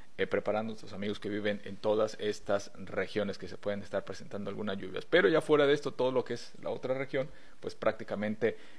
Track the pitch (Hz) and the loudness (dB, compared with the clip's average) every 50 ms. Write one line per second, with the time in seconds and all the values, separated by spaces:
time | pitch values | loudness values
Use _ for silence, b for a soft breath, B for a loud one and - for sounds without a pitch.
0 | B B - - 98 - - 98 - 107 101 107 110 110 110 104 - 95 104 92 | B B -4 -2 0 0 0 0 2 2 0 0 -2 -2 -4 -6 -8 -8 -6 -4
1 | 104 104 101 - - 101 104 107 104 104 104 104 - 98 98 - - 107 107 110 | -4 -4 -4 -4 -4 -4 -4 -2 0 0 -2 -2 -4 -8 -8 -2 0 2 4 4
2 | 110 110 - - 107 104 101 - - - 101 98 - - - - 95 - - 101 | 2 2 0 -2 -2 -2 -2 -2 0 0 0 0 0 -4 -8 -10 -10 -6 -4 -4
3 | 95 - - 107 101 98 92 - 95 92 98 - - 101 101 101 98 - - 98 | -4 -2 0 -2 -2 -2 -2 -6 -8 -8 -8 -6 -4 -4 -4 -4 -4 -4 -4 -4
4 | - - 92 - - 92 - 101 101 98 101 104 104 104 95 98 - - - - | -4 -4 -6 -8 -8 -8 -6 -6 -4 -4 -4 -4 -4 -4 -4 -4 -4 -6 -6 -6
5 | - - - 175 185 190 160 151 147 - 151 147 143 139 147 147 - 139 120 - | 0 4 6 8 8 8 6 4 6 6 6 6 8 6 6 4 2 0 0 2
6 | 127 131 131 123 117 - 120 117 - - - - - 82 113 117 - 127 131 135 | 2 2 4 2 2 0 -2 -4 -6 -8 -8 -6 -4 -4 -4 -2 -2 -2 -2 -2
7 | 139 - - 135 131 - B B B B B - - - - - - 110 - - | -2 -2 0 -2 -2 -2 B B B B B -8 -8 -8 -6 0 2 2 2 2
8 | 113 - 107 101 104 107 110 - 120 110 - B B B B | -2 -4 -2 0 0 0 2 4 4 4 2 B B B B